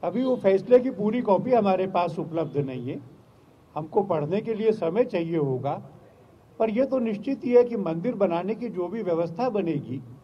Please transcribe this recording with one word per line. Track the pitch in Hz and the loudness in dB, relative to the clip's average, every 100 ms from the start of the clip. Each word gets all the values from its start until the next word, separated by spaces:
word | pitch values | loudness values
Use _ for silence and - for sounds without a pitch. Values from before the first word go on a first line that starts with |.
अभी | 165 180 | -2 -2
वो | 262 247 | 0 2
फैसले | 196 196 - 247 | 4 4 6 4
की | 247 | 4
पूरी | 185 208 233 | -2 -2 0
कॉपी | 240 185 247 | 2 2 4
हमारे | 247 202 185 190 | 4 4 2 0
पास | 190 175 - | 0 -2 -4
उपलब्ध | 160 160 156 151 | -6 -4 -4 -2
नहीं | 135 127 123 | -4 -6 -8
है, | 185 - - - _ _ _ - - | -10 -12 -20 -20 _ _ _ -14 -10
हमको | 156 - | -2 -2
पढ़ने | 196 165 147 190 | 0 0 0 -2
के | 220 | -2
लिए | 220 220 | 0 0
समय | 214 165 185 | 2 0 0
चाहिए | 247 185 165 170 | 0 0 -2 -2
होगा, | 139 131 123 175 - - - - - - _ - | 0 -2 -4 -6 -10 -20 -20 -20 -20 -20 _ -4
पर | 226 | -2
यह | 214 269 | 2 0
तो | 262 | 0
निश्चित | 233 202 269 277 - | -2 -4 -4 -4 4
ही | |
है | 240 | 6
कि | 240 233 | 6 2
मंदिर | 180 165 202 233 | -2 -2 -2 0
बनाने | 196 170 185 220 | 0 0 -2 -4
की | 240 | -6
जो | 175 175 | -6 -6
भी | 214 | -4
व्यवस्था | 185 165 170 170 254 | -2 -2 -2 -2 -2
बनेगी | 208 165 147 113 123 - - | 0 -2 -4 -4 -10 -10 -20